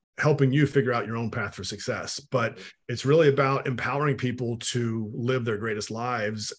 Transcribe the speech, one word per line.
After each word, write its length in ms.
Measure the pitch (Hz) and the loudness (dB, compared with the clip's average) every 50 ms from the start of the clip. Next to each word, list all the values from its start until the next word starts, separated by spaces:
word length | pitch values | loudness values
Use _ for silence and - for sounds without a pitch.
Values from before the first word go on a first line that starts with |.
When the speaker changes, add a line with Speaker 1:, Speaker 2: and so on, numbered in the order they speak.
| _ _ - - | _ _ -4 0
Speaker 1:
Right. 40 | - | 2
Speaker 2:
helping 300 | 151 151 143 139 131 127 | 2 4 4 4 4 4
you 140 | 151 147 | 4 2
figure 260 | 143 - 143 120 123 120 | 4 4 2 2 2 0
out 140 | 120 101 | -2 -2
your 100 | 107 113 | -4 -4
own 140 | 117 117 107 | -4 -4 -4
path 240 | - 120 101 101 - | -4 -4 -6 -6 -8
for 80 | - 92 | -8 -8
success. 560 | - 107 98 - - 110 95 - - - - | -8 -8 -6 -4 -4 -4 -4 -4 -8 -8 -10
But 320 | - - - 123 117 113 110 | -8 -2 0 0 0 0 -4
Speaker 1:
Right. 40 | - - - - _ _ - | -8 -16 -18 -20 _ _ -8
Speaker 2:
it's 160 | 120 107 - | -6 -2 2
really 220 | 131 147 165 160 | 4 6 8 8
about 380 | 143 135 147 139 135 139 135 - | 6 6 4 4 2 2 0 0
empowering 520 | 135 123 113 113 123 131 143 151 147 135 | -2 -4 -2 -2 -2 0 2 2 2 2
people 400 | - 127 123 120 123 123 120 117 | 0 0 -2 -2 -2 -2 -4 -4
to 520 | 117 - - - 123 120 113 113 113 110 104 113 | -4 -4 -4 -2 0 0 0 -2 -2 -4 -6 -6
live 300 | 120 117 123 131 127 117 | -4 -2 0 0 0 0
their 120 | 117 107 | -2 -2
greatest 320 | 101 113 113 107 107 104 - | -2 -2 -4 -4 -4 -6 -6
lives. 640 | 110 110 117 123 123 113 104 107 107 107 104 - - | -6 -4 -4 -2 -2 -2 -2 -2 -4 -4 -8 -8 -10